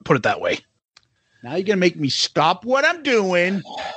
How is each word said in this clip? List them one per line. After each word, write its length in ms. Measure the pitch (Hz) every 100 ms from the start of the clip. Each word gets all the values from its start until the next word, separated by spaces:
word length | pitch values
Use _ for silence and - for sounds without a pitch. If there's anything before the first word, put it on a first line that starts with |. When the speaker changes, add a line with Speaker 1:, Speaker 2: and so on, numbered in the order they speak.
Speaker 1:
Put 120 | - 139
it 60 |
that 180 | 107 98
way. 180 | 90 85 - _ _ _ _ _ _ _
Speaker 2:
Now 140 | 120 165
you're 80 |
gonna 120 | 196 202
make 200 | 180 165
me 120 | 139
stop 560 | - - 160 156 185
what 200 | 233 262
I'm 180 | 311 349
doing 600 | 285 233 190 180 175 196 - - -